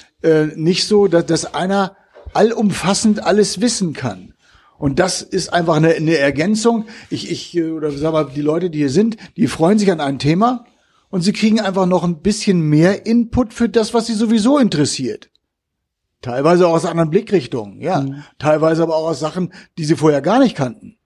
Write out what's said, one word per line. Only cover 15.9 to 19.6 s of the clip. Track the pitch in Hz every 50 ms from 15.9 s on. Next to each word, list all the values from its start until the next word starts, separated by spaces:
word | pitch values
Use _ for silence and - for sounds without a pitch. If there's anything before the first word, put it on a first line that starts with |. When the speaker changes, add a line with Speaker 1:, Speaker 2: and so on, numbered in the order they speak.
| _ _ _ _ _ _
Speaker 1:
Teilweise | - 123 120 131 139 160 175 175 185
auch | 170 165
aus | 165 151
anderen | 180 165 165 165 156
Blickrichtungen, | 151 208 214 - 208 175 123 - - 123 104 101 98 104
ja. | 120 160 185 147
Speaker 2:
Mhm. | 139 135 135 143 143 - _
Speaker 1:
Teilweise | - 139 151 151 151 156 160 165 160 165
aber | 160 160
auch | 160 160
aus | 165 160 123
Sachen, | 156 156 151 185 180 - - -